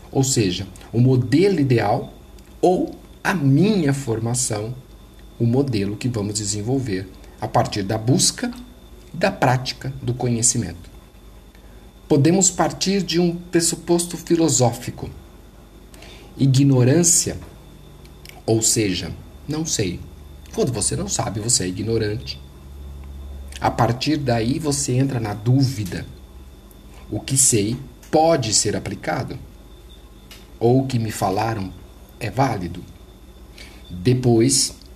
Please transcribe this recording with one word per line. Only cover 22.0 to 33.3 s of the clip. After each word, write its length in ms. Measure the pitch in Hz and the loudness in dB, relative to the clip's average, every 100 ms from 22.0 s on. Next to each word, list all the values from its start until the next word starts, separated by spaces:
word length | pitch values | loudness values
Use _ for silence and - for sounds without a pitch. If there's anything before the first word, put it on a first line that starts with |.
| 104 117 - - - - - - - - - - - - - - | -2 -4 -8 -14 -16 -20 -18 -16 -16 -14 -14 -14 -14 -14 -14 -4
A 120 | 113 | -2
partir 480 | - 117 120 139 147 | 2 0 0 -2 -2
daí, 400 | 127 117 113 160 | 0 0 0 -2
você 340 | 151 139 - | -2 -2 0
entra 260 | 127 139 127 | 0 0 -2
na 140 | 107 | -4
dúvida. 720 | 104 117 135 131 107 90 87 - - - - - - - - - - - | -4 2 4 2 0 -6 -8 -12 -16 -20 -20 -20 -20 -20 -20 -20 -20 -10
O 80 | 107 | -8
que 180 | - 131 | -2 0
sei 380 | - 107 104 135 - - - | 2 2 0 -4 -10 -18 0
pode 420 | 156 160 160 110 | 4 4 4 2
ser 240 | 101 107 92 | 0 0 -2
aplicado? 640 | 95 98 - - - - - - - - - - - - - - - - | -6 -8 -6 -4 -6 -10 -14 -20 -20 -20 -20 -20 -20 -20 -20 -20 -20 0
Ou 200 | 117 131 | 2 4
o 60 | 135 | 2
que 120 | 120 | -2
me 120 | 110 | -2
falaram 600 | - 98 98 113 107 92 - - - - - | -2 -2 0 -2 -4 -6 -12 -20 -20 -20 -10
é 100 | 107 | -6
válido? 540 | - 135 104 85 87 - - - - - | -2 -2 -2 -6 -10 -16 -20 -20 -20 -20